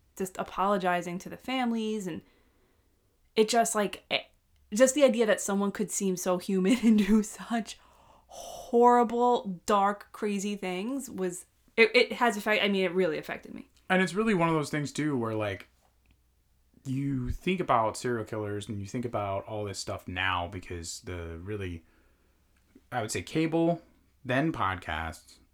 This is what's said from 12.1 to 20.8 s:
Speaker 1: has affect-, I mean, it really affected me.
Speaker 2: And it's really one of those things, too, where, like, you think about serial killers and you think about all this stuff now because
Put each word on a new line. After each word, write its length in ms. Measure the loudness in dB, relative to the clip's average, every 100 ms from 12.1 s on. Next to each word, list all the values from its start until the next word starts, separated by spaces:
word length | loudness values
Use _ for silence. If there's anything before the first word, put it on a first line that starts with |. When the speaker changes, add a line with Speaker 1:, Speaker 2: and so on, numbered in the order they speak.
Speaker 1:
has 240 | 2 0 2
affect-, 260 | 0 2
I 60 | 2
mean, 160 | 2 2
it 80 |
really 240 | 2 0 0
affected 360 | -6 -10 -12
me. 140 | -16 -18 _ 0
Speaker 2:
And 120 | 2
it's 120 | 2
really 200 | 0 2
one 160 | 4 4
of 40 |
those 160 | 2 0
things, 220 | -2 -4
too, 240 | -2 0 0
where, 180 | -2
like, 360 | -2 -4 -6 -12 _ _ _ _ _ _ _ _ _ _ _
you 460 | -8 -4 -4 -4 -4
think 320 | -4 -2 -2
about 340 | 0 2 0 -2
serial 300 | -2 -4 -4
killers 420 | -6 -4 -6 -6
and 140 | -8
you 40 | -6
think 200 | -6 -4
about 400 | -4 -4 -4 -6
all 160 | -6
this 160 | -6 -8
stuff 260 | -8 -10 -8
now 400 | -2 0 0 -4
because 480 | -8 -10 -10